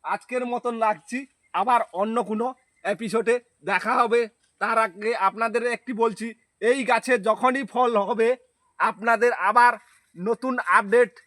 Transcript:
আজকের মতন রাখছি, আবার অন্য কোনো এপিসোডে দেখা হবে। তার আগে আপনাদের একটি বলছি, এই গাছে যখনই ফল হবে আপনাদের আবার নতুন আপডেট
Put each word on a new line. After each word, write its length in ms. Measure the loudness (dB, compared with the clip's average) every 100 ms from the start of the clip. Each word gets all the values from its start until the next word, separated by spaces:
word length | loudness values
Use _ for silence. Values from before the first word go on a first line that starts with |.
আজকের 400 | -6 -6 -4 -6 -4
মতন 300 | -4 -4 -2 -2
রাখছি, 340 | -2 _ -10 -10 _ _
আবার 280 | -4 2 0 0
অন্য 240 | -4 -2 -2
কোনো 240 | -4 -4 -4 -6 _ _ -6
এপিসোডে 500 | -4 -2 -2 0 -2 _ _ -4
দেখা 280 | -2 0 0
হবে। 200 | 2 2 0 _ _ _
তার 160 | -2 0 0
আগে 260 | -2 -4 0 -2
আপনাদের 360 | 0 -2 -2 -4 -6
একটি 180 | -8
বলছি, 340 | -2 -2 -2 -10 -12 _ _
এই 180 | 0 0 2
গাছে 240 | 0 2 0 0
যখনই 360 | 0 0 0 -4
ফল 180 | 0 0 2 -2
হবে 200 | 0 0 0 _ _ _ _
আপনাদের 520 | -2 0 0 2 2 2 2
আবার 240 | 6 4 2 _ _ _ -10
নতুন 380 | -6 -4 -4 -4 2 2
আপডেট 340 | 4 2 2 -2